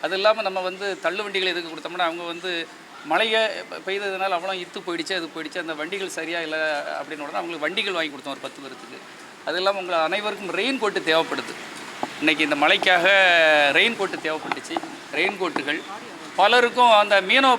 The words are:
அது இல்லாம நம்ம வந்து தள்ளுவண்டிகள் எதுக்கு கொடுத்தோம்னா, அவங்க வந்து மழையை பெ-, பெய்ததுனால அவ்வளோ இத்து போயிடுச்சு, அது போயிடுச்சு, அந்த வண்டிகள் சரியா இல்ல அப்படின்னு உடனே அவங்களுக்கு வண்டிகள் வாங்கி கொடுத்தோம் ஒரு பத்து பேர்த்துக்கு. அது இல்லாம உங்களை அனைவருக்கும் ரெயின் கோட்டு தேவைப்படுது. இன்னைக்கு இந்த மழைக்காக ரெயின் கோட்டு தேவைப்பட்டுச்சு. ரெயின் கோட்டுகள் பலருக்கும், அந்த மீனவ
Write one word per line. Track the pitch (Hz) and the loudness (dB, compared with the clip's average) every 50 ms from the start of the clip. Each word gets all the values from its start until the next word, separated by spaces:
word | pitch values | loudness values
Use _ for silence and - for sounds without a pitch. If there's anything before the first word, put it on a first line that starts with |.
| - | -4
அது | 160 185 190 | -4 -2 2
இல்லாம | 202 214 220 220 208 | 4 4 4 4 -2
நம்ம | 190 190 190 185 185 | -4 -4 -2 -4 -4
வந்து | 185 185 202 196 185 185 - | -6 -6 -6 -6 -6 -2 -4
தள்ளுவண்டிகள் | 165 180 208 208 202 196 190 185 185 170 | -4 -2 -2 -6 -4 -4 -2 -2 -2 -2
எதுக்கு | 175 165 165 160 | -4 -6 -8 -10
கொடுத்தோம்னா, | 156 147 160 170 175 175 165 | -10 -10 -8 -2 -2 -2 -2
அவங்க | 165 175 175 170 170 | -2 -4 -8 -8 -10
வந்து | 175 180 180 175 165 165 - - - - - - - - 147 | -8 -6 -6 -6 -6 -8 -10 -14 -18 -20 -20 -18 -16 -4 0
மழையை | 160 190 226 226 220 220 220 208 165 175 180 170 | 2 2 2 2 2 2 2 0 -2 -6 -10 -10
பெ-, | - 165 160 | -12 -10 -6
பெய்ததுனால | 185 196 202 208 196 190 190 190 196 185 170 | -6 -4 -4 -4 -4 -4 -4 -2 -2 -2 -2
அவ்வளோ | 180 190 190 180 175 | -2 -4 -6 -6 -8
இத்து | 175 - 202 165 | -10 -12 -10 -8
போயிடுச்சு, | 180 170 165 156 - 190 180 | -6 -6 -6 -4 -4 -4 -4
அது | 165 147 147 | -4 -6 -8
போயிடுச்சு, | 165 156 151 - 180 165 | -10 -10 -8 -8 -8 -6
அந்த | 165 156 147 151 | -6 -6 -6 -6
வண்டிகள் | 175 196 196 190 170 - 170 | -6 -6 -6 -6 -6 -6 -8
சரியா | 160 160 170 170 165 | -6 -4 -4 -4 -4
இல்ல | 156 156 156 156 156 151 147 147 151 151 147 | -4 -2 -2 0 0 -2 -2 -4 -4 -6 -6
அப்படின்னு | 143 143 156 147 147 | -8 -8 -10 -10 -8
உடனே | 147 175 202 | -6 -6 -6
அவங்களுக்கு | 175 170 170 151 147 | -6 -6 -6 -4 -4
வண்டிகள் | 160 185 220 202 202 180 165 | -2 -2 -2 -2 -2 -2 -2
வாங்கி | 160 151 139 | -2 -4 -6
கொடுத்தோம் | 131 - 143 135 | -10 -10 -10 -10
ஒரு | - - | -10 -10
பத்து | 135 - 147 139 | -12 -12 -12 -14
பேர்த்துக்கு. | 135 127 117 107 117 131 - - - - - - - - - - | -14 -14 -16 -16 -16 -16 -18 -18 -18 -18 -18 -18 -18 -18 -8 -6
அது | 143 160 180 | -4 -2 0
இல்லாம | 190 196 202 196 | 0 0 0 0
உங்களை | 180 180 175 165 160 | -2 -2 0 0 2
அனைவருக்கும் | 160 185 208 208 214 202 196 202 175 165 180 | 2 0 -2 -2 -4 -6 -6 -6 -4 -2 -2
ரெயின் | 214 262 269 240 | 0 0 0 0
கோட்டு | 220 202 185 190 147 | -2 -2 -2 0 2
தேவைப்படுது. | 160 160 165 160 - - 135 117 - - - - - - - - - - - - - - - | 4 4 4 4 2 -4 -6 -6 -8 -12 -12 -12 -14 -14 -14 -14 -14 -8 -8 -8 -8 -6 0
இன்னைக்கு | 147 160 156 151 156 | 2 2 4 4 2
இந்த | 147 151 143 | 2 2 4
மழைக்காக | 147 160 202 196 - 190 180 175 170 190 196 196 190 180 175 165 160 156 151 147 143 143 139 | 4 4 4 4 4 4 4 6 6 6 6 8 6 6 6 6 6 6 6 6 6 6 6
ரெயின் | 170 202 233 226 214 | 4 4 4 2 0
கோட்டு | 196 175 170 156 - | -2 -4 -4 -4 -4
தேவைப்பட்டுச்சு. | 156 156 156 - - - - - - - - - - - - - - - | -4 -4 -4 -4 -6 -6 -6 -6 -6 -6 -6 -6 -6 -12 -16 -12 -6 -2
ரெயின் | 147 175 196 208 180 | 0 0 0 0 -2
கோட்டுகள் | 185 165 143 156 135 147 151 180 - - - - - - - - - - - - | -4 -2 -2 -2 -2 -2 -4 -4 -6 -10 -12 -12 -12 -14 -14 -14 -14 -6 2 4
பலருக்கும், | 190 208 233 247 240 240 240 247 247 240 220 208 | 4 6 6 6 4 4 4 6 6 8 8 8
அந்த | 208 202 202 196 185 | 6 6 4 4 4
மீனவ | 190 233 269 269 262 240 | 4 4 4 6 6 4